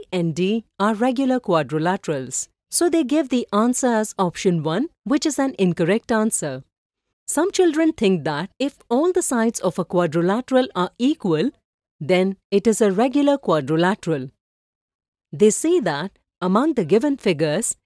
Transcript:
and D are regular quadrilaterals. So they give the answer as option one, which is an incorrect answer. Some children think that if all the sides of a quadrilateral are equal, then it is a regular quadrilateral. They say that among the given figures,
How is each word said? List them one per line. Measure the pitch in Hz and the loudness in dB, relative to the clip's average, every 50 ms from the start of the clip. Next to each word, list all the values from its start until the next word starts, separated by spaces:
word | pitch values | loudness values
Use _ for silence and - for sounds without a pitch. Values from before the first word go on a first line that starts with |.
| 415 - | -8 -6
and | - 180 170 165 143 | -4 -2 -2 -2 -2
D | 156 185 190 220 226 - _ _ - | -2 -2 0 -2 -2 -4 _ _ -2
are | 196 214 220 | 0 0 0
regular | 202 240 262 240 240 277 254 254 247 | 0 0 0 0 0 0 0 0 -2
quadrilaterals. | - - 170 160 147 117 151 156 160 175 190 196 - - 151 135 131 123 - - - _ _ _ _ - | 0 0 0 0 0 -2 -2 -2 0 0 -2 -2 -4 -6 -6 -6 -6 -8 -8 -10 -10 _ _ _ _ -6
So | - - 339 349 | -2 0 0 2
they | 302 330 294 | 2 2 0
give | 226 285 311 294 254 | 2 0 0 0 0
the | 262 240 - - | -2 -2 -2 0
answer | - 208 226 247 247 - 262 247 | 0 0 2 2 0 0 0 2
as | 233 214 214 - - - | 2 2 0 -2 -2 -2
option | 190 175 - - - 196 175 160 139 | -2 -2 -2 0 0 0 0 0 0
one, | 156 160 202 285 339 _ _ - | -2 -2 -2 -4 -4 _ _ -4
which | 208 269 302 - | -2 -2 0 0
is | 320 262 - | -2 0 0
an | 269 269 - - | -2 -2 0 0
incorrect | 196 180 165 - 175 156 202 226 - - | 0 0 2 2 0 0 0 -2 0 -2
answer. | 233 220 214 226 - - 175 147 131 131 - _ _ _ _ _ _ _ _ _ _ _ - - | 0 0 0 0 -2 -4 -6 -6 -8 -8 -12 _ _ _ _ _ _ _ _ _ _ _ -10 -4
Some | - 285 330 392 | -2 0 0 0
children | - - 370 339 285 311 330 320 - | 2 2 2 2 4 2 0 0 0
think | - 226 190 190 165 131 | 2 2 2 2 0 -2
that | 156 147 143 175 - _ - | -4 -6 -6 -6 -8 _ -6
if | 262 277 - _ - - | -6 -6 -6 _ -6 -2
all | 233 254 320 370 | 0 0 2 2
the | 359 370 | 0 0
sides | 339 - 269 233 220 226 220 - | -2 0 0 0 0 0 -2 -2
of | - 185 - - | -4 -4 -2 -2
a | 170 | -6
quadrilateral | - - 180 175 165 139 170 170 180 202 240 247 - 262 254 254 - - | -2 0 0 0 0 0 0 0 2 0 -2 -2 0 2 0 0 0 -2
are | - 240 - _ - | -4 -4 -4 _ -2
equal, | 240 277 311 - - 185 160 147 175 277 - _ _ _ _ _ _ _ _ - | 0 0 0 0 -2 -2 0 0 0 -2 -4 _ _ _ _ _ _ _ _ -12
then | 156 135 185 180 185 190 190 _ _ - | -2 0 2 2 2 0 -2 _ _ -2
it | 202 202 - | -2 0 2
is | 233 208 - | 2 2 4
a | 233 202 | 2 2
regular | 185 196 247 269 254 285 285 285 277 277 | 2 2 0 2 2 2 2 2 2 0
quadrilateral. | - 208 165 156 135 127 160 165 175 185 214 - - 170 156 139 127 139 _ _ _ _ _ _ _ _ _ _ _ _ _ _ _ _ _ _ _ - | 0 0 0 0 0 0 0 2 2 0 0 -2 -4 -4 -4 -4 -6 -10 _ _ _ _ _ _ _ _ _ _ _ _ _ _ _ _ _ _ _ -12
They | - 143 208 214 | 0 2 4 4
say | - - - 320 359 359 | 4 2 0 0 0 2
that | 226 175 147 143 170 196 _ _ _ _ _ - | 0 0 -4 -4 -6 -8 _ _ _ _ _ -6
among | 175 180 190 220 277 330 285 | -2 0 2 2 2 2 0
the | 233 180 | 0 0
given | 139 180 226 262 294 277 - | 2 2 2 2 0 -2 0
figures, | - 202 165 139 160 151 147 190 233 - - _ _ | -2 -2 0 0 0 -2 -2 -2 -4 -4 -6 _ _